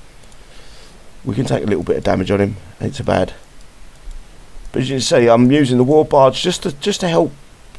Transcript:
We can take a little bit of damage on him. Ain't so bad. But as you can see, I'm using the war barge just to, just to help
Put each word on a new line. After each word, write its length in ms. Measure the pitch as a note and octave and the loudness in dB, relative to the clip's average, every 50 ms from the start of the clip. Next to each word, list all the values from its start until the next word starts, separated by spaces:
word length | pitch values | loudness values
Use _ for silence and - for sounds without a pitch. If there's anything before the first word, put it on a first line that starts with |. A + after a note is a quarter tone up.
| - - - - - - - - - - - - - - - - - - - - - - - - - | -20 -20 -20 -20 -20 -20 -20 -20 -20 -20 -20 -20 -20 -20 -20 -20 -20 -20 -20 -20 -20 -20 -20 -12 -8
We 100 | B2+ G2+ | -6 -4
can 120 | A2+ C#3+ | -4 -4
take 180 | - B2+ G2+ - | -2 -2 -4 -2
a 40 | G#2+ | -2
little 160 | G2+ D#2+ F2 | -2 -2 -2
bit 120 | - D#2 | -2 -4
of 80 | - - | -2 0
damage 260 | G2 F#2+ F#2+ F#2+ F2+ | -2 -2 -2 -2 -2
on 120 | G#2 G2 | 0 0
him. 160 | G2+ G2+ G#2+ - - - - - | 0 -2 -2 -8 -14 -20 -12 -8
Ain't 140 | - G#2 G2 | -8 -8 -6
so 100 | - - | -6 -4
bad. 280 | G2+ F#2+ F#2+ F#2 - - - - - - - - - - - - - - - - - - - - - - - - - - - - - - | -2 0 0 0 -2 -6 -14 -20 -20 -20 -20 -20 -20 -20 -20 -20 -20 -20 -18 -16 -16 -14 -14 -16 -18 -20 -20 -20 -18 -18 -16 -16 -8 -6
But 80 | - | -4
as 80 | C3 B2+ | -4 -2
you 60 | C3+ C3 | -4 -4
can 40 | |
see, 280 | A#2 - E3 C3 A#2+ A#2 | -2 2 2 4 6 6
I'm 200 | A#2 A#2+ B2 B2 | 6 6 6 6
using 280 | C#3 D3+ D3 A#2+ B2+ B2 | 6 4 2 2 2 2
the 80 | B2+ | 2
war 180 | C3 D3+ D#3 D3+ | 4 4 2 4
barge 380 | D3+ D3+ C#3+ C3+ C3 C3 - | 4 4 4 4 4 2 0
just 220 | - F#3 F3 - - | -4 -4 -4 -4 -6
to, 100 | F#3+ D3+ | -8 -8
just 260 | - - G3+ G3 - | -4 -4 -4 -4 -2
to 80 | G3 F3 | -4 0
help 240 | E3 E3+ E3+ D3 - - - - - - - - - | 0 0 0 0 -4 -10 -20 -20 -20 -20 -20 -20 -20